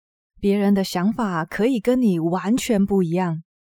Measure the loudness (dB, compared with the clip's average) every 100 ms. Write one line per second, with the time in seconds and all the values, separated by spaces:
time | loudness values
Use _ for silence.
0 | _ _ _ _ 0 2 2 2 0 -2
1 | -2 -2 -2 -4 -4 -2 0 0 0 2
2 | 2 2 0 -2 0 -2 0 0 2 2
3 | 0 -2 -2 -6 -10 _